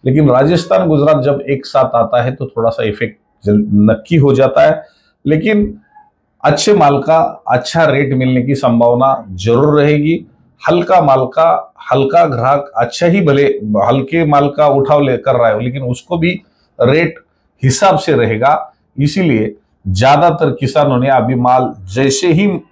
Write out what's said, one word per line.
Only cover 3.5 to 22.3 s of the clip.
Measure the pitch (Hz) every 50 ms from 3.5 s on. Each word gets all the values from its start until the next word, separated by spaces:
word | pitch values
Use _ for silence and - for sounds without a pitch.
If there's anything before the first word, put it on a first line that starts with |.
| 104 107 104 104 104 104 104
नक्की | 107 117 113 - - 170
हो | 160 139 139 135
जाता | 131 135 127 - -
है, | - 156 160 - - _ _ _ _ _ _ _ _
लेकिन | 143 156 160 - 214 214 208 208 208 - - _ _ _ - _ _ _ _ _ _ _ _ -
अच्छे | 147 190 190 - 214 208
माल | 190 151 143 143 139
का | 135 151 160 160 170 - - - _
अच्छा | - 120 123 - - - 165 160
रेट | 151 131 139 131 127 135
मिलने | 131 127 131 127 127
की | 123 139 139
संभावना | 135 - 123 117 117 117 120 120 123 131 135 135 131 - 98
जरूर | 92 90 92 110 117 123 143 151 147 147
रहेगी। | 143 147 151 147 147 156 165 - - - _ _ _ _ _ _
हल्का | - 160 160 175 - - 190 180
माल | 160 139 131 131 131
का | 127 - 156 165 165 165 - - - _ _
हल्का | - - 127 139 135 135 139 170 170
ग्राहक | 156 131 117 123 131 143 143 143 - -
अच्छा | 113 120 120 - - 170
ही | 175 175 -
भले | 175 147 139 139 143 139 139 - 107 107 104 101 101
हल्के | 110 123 139 131 - 156 170 165
माल | 147 143 143 143 143 -
का | - 151
उठाव | 147 - 208 202 - 151 147
ले | 143 131 123
कर | 117 - 135 127
रहा | 123 117 113
है, | 107 107 120
लेकिन | 123 127 139
उसको | 135 123 123 - _ _ 175
भी | 170 160 175 180 202 _ _ _ _ _ _ _ -
रेट | 120 123 139 160 175 - - - _ _ _ _ _ _ _ _ -
हिसाब | 131 123 - 202 190 185
से | - - - 147
रहेगा। | 123 117 104 113 110 120 139 151 156 - - _ _ _ _ _ -
इसीलिए | 143 143 - 196 185 156 127 110 107 107 - _ _ _ _ _ _
ज्यादातर | 98 92 95 120 131 147 - 170 175 160 - 123 120 113 -
किसानों | 143 131 - 156 147 135 131
ने | 123 127 139
अभी | 135 123 113 120 131
माल | 120 123 123 127 131 127 117 - - - 92 95
जैसे | 123 139 135 135 - 180 180